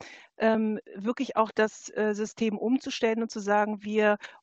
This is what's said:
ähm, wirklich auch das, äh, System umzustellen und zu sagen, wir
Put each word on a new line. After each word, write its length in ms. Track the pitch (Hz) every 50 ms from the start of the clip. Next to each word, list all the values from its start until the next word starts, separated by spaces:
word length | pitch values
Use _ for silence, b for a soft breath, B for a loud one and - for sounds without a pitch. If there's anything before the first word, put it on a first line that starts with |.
| B B B B B B _ -
ähm, 400 | 220 220 220 220 220 214 214 202 - - -
wirklich 420 | - 196 220 247 - 277 - -
auch 140 | - 220 214
das, 400 | - - 220 214 - - - - -
äh, 200 | - 214 214 208
System 420 | 202 220 208 - - 226 220 208
umzustellen 680 | 190 - 220 254 262 - 277 254 - - 226 220 226 226
und 80 | 220
zu 100 | - 226
sagen, 420 | 196 202 202 208 208 214 214 202 202
wir 340 | 208 214 214 214 208 208 208 B B B B